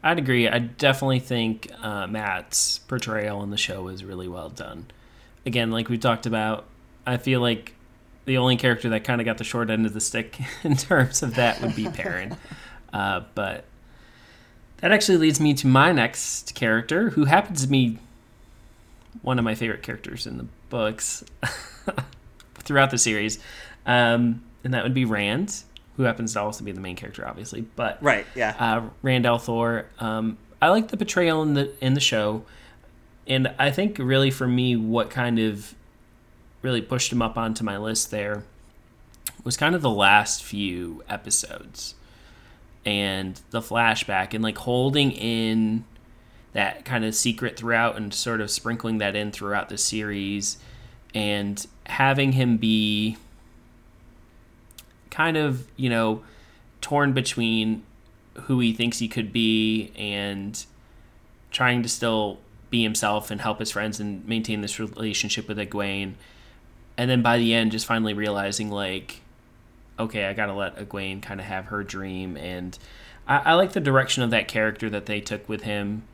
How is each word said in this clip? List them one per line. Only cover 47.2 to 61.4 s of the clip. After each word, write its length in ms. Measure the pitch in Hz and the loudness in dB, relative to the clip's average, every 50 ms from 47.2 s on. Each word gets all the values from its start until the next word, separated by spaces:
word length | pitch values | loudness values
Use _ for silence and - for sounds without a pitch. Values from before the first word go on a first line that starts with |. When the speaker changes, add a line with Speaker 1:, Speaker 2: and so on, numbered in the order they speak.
| - 123 113 113 127 117 - | 0 0 -2 -2 -4 -6 -6
Speaker 1:
throughout 420 | - 110 117 117 113 117 117 - | -6 -4 0 2 4 4 2 0
and 180 | 110 107 104 101 | -2 -8 -6 -6
sort 260 | - - 120 117 110 | -6 -4 -2 -2 -2
of 100 | 107 104 | -2 -4
sprinkling 460 | - - - 113 117 117 - 117 113 | -4 -4 -4 -4 -6 -4 -4 -2 -2
that 180 | 110 104 101 98 | 0 0 0 0
in 160 | 104 104 104 | -2 -4 -4
throughout 380 | 101 - 104 101 104 101 - - | -8 -8 -6 -4 -2 -4 -4 -4
the 80 | - | -4
series 800 | 104 - - - 107 107 104 101 101 98 98 101 101 98 - - - - - - - - - - - - - - | -4 -2 -2 -2 -2 -4 -4 -4 -4 -2 -2 -4 -2 -4 -4 -6 -8 -14 -20 -20 -20 -20 -20 -20 -20 -20 -8 -6
and 520 | 110 107 104 104 104 101 101 101 101 - - - - - | -4 -2 0 0 -2 -2 -4 -4 -6 -8 -14 -16 -20 -14
having 480 | - - - 135 139 139 139 139 135 131 | -10 0 2 4 4 4 4 4 4 4
him 240 | 131 127 123 117 | 4 4 4 4
be 640 | 110 110 110 110 110 107 107 107 104 107 110 110 - - - - - - - - - - - - - - - - - - - - - - - _ - - - - - - - - - - - - _ - - | 4 4 4 4 4 4 2 2 2 0 -2 -2 -6 -12 -20 -20 -20 -20 -20 -20 -20 -20 -20 -20 -20 -20 -20 -20 -20 -20 -20 -20 -20 -20 -20 _ -20 -20 -20 -20 -20 -20 -20 -20 -20 -20 -20 -20 _ -20 -18
kind 260 | - - 156 165 160 | 0 0 2 2 4
of, 300 | 156 151 147 131 127 127 - - | 2 2 2 0 -2 -6 -12 -8
you 140 | - 131 127 | -2 0 2
know, 320 | 117 117 113 110 110 110 - - - - - - - - - - - - | 2 4 4 2 2 0 -4 -16 -20 -20 -20 -20 -20 -20 -20 -20 -16 -14
torn 320 | - - 143 143 143 139 131 | -8 -2 2 2 4 4 2
between 720 | 135 120 - - - 117 113 110 113 110 110 110 110 - - - - - - - - _ - - - - | 2 0 -2 -2 0 0 2 2 2 2 0 0 -2 -4 -16 -20 -20 -20 -20 -20 -20 _ -20 -20 -18 -4
who 180 | - 135 123 | -2 0 2
he 120 | 123 113 110 | 2 2 2
thinks 260 | 113 120 120 113 - | 2 0 -2 0 -2
he 100 | 120 113 | -4 -4
could 240 | - 127 110 104 98 | -4 -4 -6 -4 0
be 600 | 117 113 110 110 110 110 110 110 110 101 - - | 0 2 2 4 2 2 2 0 0 -2 -6 -10
and 680 | - 101 104 101 101 101 101 101 98 98 101 107 - - - - _ - - - - - - _ - - - - - | -10 -8 -6 -4 -4 -4 -4 -6 -6 -8 -8 -10 -10 -14 -14 -20 _ -20 -20 -20 -20 -20 -20 _ -20 -20 -20 -20 -20